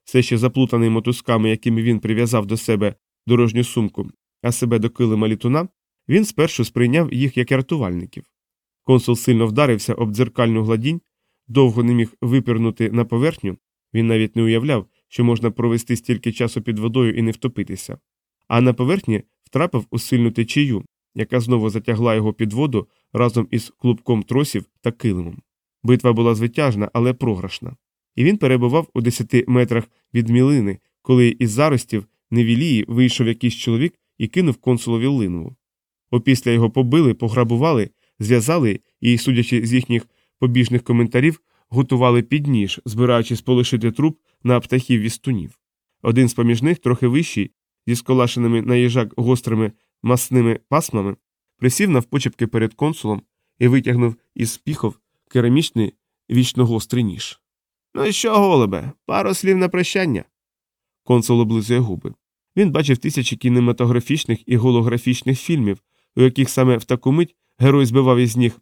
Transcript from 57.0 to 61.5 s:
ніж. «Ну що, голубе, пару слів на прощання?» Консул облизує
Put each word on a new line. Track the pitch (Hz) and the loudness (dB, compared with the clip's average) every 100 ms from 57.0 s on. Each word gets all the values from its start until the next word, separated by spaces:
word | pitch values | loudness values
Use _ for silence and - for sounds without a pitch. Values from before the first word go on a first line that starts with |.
ніж. | 107 85 - - _ _ _ _ _ - | -2 -6 -12 -16 _ _ _ _ _ -4
«Ну | 214 | -2
що, | 196 233 214 | -2 0 2
голубе, | 196 147 104 98 139 - - | 4 4 2 -2 -8 -12 -6
пару | - 190 | -4 -2
слів | 185 185 185 | -2 0 2
на | 180 | 0
прощання?» | 180 175 190 180 98 - _ _ _ _ _ _ _ | -2 -2 -2 -2 -4 -8 _ _ _ _ _ _ _
Консул | - 123 113 120 | 0 2 4 2
облизує | 110 | 2